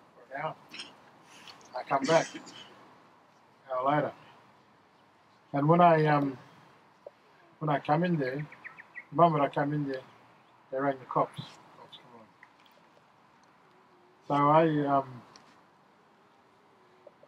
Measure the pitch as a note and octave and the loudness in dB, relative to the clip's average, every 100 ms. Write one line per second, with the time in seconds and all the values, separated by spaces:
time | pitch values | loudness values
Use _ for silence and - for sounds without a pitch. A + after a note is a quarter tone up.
0 | _ - - C3+ D#3 - - - - - | _ -20 -16 -10 -10 -10 -18 -18 -18 -20
1 | - - - - - - - B2 - C#3 | -20 -20 -20 -20 -20 -20 -14 -12 -4 -2
2 | C3+ - - - - - - - - - | 2 2 0 -10 -18 -20 -20 -20 -20 -20
3 | - _ _ _ _ _ - B2+ C3+ D3 | -20 _ _ _ _ _ -8 -4 0 0
4 | - - - - - _ _ _ _ _ | -2 -8 -20 -20 -20 _ _ _ _ _
5 | _ _ _ _ - C#3+ D3+ E3+ F3 D#3+ | _ _ _ _ -8 -2 4 6 6 6
6 | D3+ D3 C#3 B2+ - - - - _ _ | 4 2 0 -6 -18 -20 -20 -20 _ _
7 | - _ _ _ - - D3+ C#3 - D#3 | -20 _ _ _ -20 -10 -4 -4 0 0
8 | F3+ E3 B2+ C#3 D3 - - - - - | 2 0 -2 -6 -10 -14 -20 -20 -20 -20
9 | - C#3+ E3+ D3+ C#3 D#3 C#3+ D3+ C#3 C3 | -10 2 2 4 0 -2 -2 -2 -4 -8
10 | - - - - _ _ - C3 C#3 C3+ | -12 -20 -20 -20 _ _ -10 -4 -2 -4
11 | - D3+ D#3+ - - - - - - - | -4 -2 -2 -6 -18 -20 -20 -20 -20 -20
12 | - A2+ A2 _ - _ - _ _ _ | -20 -20 -20 _ -20 _ -20 _ _ _
13 | _ _ _ _ _ _ _ _ _ _ | _ _ _ _ _ _ _ _ _ _
14 | _ _ - C#3+ C#3+ D#3 E3 D3+ C#3 C#3 | _ _ -4 2 4 6 4 2 0 0
15 | C3 B2 - - - - _ _ _ _ | -2 -12 -20 -20 -20 -20 _ _ _ _
16 | _ _ _ _ _ _ _ _ _ _ | _ _ _ _ _ _ _ _ _ _
17 | - _ | -20 _